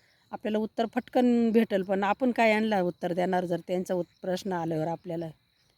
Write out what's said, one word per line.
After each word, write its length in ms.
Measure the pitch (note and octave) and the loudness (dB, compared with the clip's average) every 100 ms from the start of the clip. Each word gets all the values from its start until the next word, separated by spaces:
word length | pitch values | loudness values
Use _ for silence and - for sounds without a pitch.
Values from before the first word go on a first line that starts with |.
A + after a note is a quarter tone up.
| _ _ _ | _ _ _
आपल्याला 280 | G#3+ G#3+ G#3+ | -10 -4 -2
उत्तर 280 | A3 - A3+ | -2 -4 -4
फटकन 560 | - - C#4 B3 A#3+ A#3 | -4 -2 2 4 4 4
भेटेल, 320 | A3 A3 G3 | 4 2 0
पण 220 | F#3+ G3 | 0 0
आपण 260 | G3 G3+ B3+ | 0 0 0
काय 200 | A#3 A3+ | 2 4
यांना 300 | G#3+ A3 G#3 | 4 2 0
उत्तर 320 | F3 E3+ F3+ | 0 -2 -4
देणार 320 | F3 F3+ F#3 | -2 0 0
जर 160 | F3 E3+ - | 0 -4 -2
त्यांचा 260 | F3+ F#3 | -4 -2
उत-, 260 | F#3 F3 _ | -4 -4 _
प्रश्न 300 | F#3 F#3 G3+ | -6 -4 -4
आल्यावर 340 | F3+ E3 D#3+ D#3+ | -4 -2 -2 -4
आपल्याला? 420 | E3 F3+ E3+ E3 - _ _ _ | -6 -8 -8 -8 -12 _ _ _